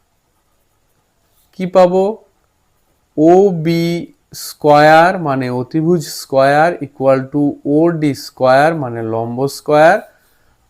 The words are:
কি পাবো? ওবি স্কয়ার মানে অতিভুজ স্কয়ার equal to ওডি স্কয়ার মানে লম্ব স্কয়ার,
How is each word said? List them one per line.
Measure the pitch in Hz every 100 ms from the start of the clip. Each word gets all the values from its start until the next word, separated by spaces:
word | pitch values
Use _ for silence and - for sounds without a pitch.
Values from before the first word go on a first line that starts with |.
| _ _ _ _ _ _ _ _ _ _ _ _ _ _ _
কি | - 185
পাবো? | 185 180 185 190 220 _ _ _ _ _ _ _ _ _ -
ওবি | 156 180 202 170 156 170 170 170 - _ _
স্কয়ার | - - - 151 147 151 160 170 190
মানে | 156 135 127
অতিভুজ | 123 123 160 160 175 151
স্কয়ার | - - 135 135 147 165 175 139
equal | - 135 135 131
to | 147 143 147 -
ওডি | 147 170 165 151 131
স্কয়ার | - - 127 131 147 170
মানে | 131 117
লম্ব | 113 113 117 120 139
স্কয়ার, | - - 151 156 208 - _ _ _ _ _ _